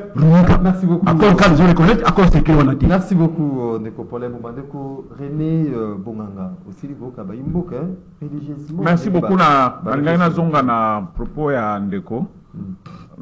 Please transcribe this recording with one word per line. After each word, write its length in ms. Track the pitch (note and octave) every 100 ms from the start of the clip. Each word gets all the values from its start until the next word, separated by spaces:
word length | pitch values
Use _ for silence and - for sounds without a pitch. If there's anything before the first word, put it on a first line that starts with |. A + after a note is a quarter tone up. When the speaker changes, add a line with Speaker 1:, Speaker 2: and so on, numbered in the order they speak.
| -
Speaker 1:
Runika. 440 | - D#3 F3 F3 F#3
Speaker 2:
Merci 220 | F#3 F#3
beaucoup. 240 | F3+ F3 F3+
Speaker 1:
Accord 280 | D#3+ G3+ F#3
cadre, 200 | G3 D3+
je 60 |
reconnais, 420 | F3 E3 E3 A3+
accord 260 | E3 G3+ F3
secret, 240 | D3+ D3+
on 140 | D3+ C3+
a 60 |
dit. 120 | B2+ -
Speaker 2:
Merci 280 | F#3 -
beaucoup, 480 | F3+ E3 D#3+ D3 C3
euh, 160 | A#2 A2+
ndeko 260 | A2 A#2
Paulin 240 | A2 A#2+ B2
Mouba. 240 | A#2+ A#2
Ndeko 560 | B2+ C#3 C#3+ C#3 C3+ - A#2
René, 540 | C#3+ D3+ D#3 D#3+ D3+
euh, 200 | A#2 G#2+
Bonganga, 580 | G2 G#2+ A2 G2+ G2 F#2 F2+ G2+
aussi, 180 | F#2+ C#3
les 80 |
Boka, 300 | B2+ B2 A2+
bah, 80 | F#2+
Imboka, 420 | A#2 C#3 F3 - B2
hein, 120 | F3+ F#3 - -
religieusement, 600 | D3 D3 D3 C#3+ D3 E3
Speaker 3:
Merci 260 | D#3+ E3+ G#3
Speaker 2:
bah, 120 | F3+
Speaker 3:
beaucoup, 160 | G#2+ F#3
na, 440 | D#3 C#3 B2 -
Speaker 2:
bah, 140 | A2 C#3
Speaker 3:
na 60 |
ngai 80 | D3+
Speaker 2:
réflexion. 340 | E3+ E3+ E3
Speaker 3:
nazonga 180 | E3 D3+
na 460 | B2+ A#2 A2 G#2+ F2
propos 360 | - A#2 D3 D3
ya 300 | C3 G#2+ G#2
ndeko. 480 | G2+ G2 - A2+ F#3+ - _
Speaker 2:
Hmm. 200 | G#2 G2 F#2 - - - -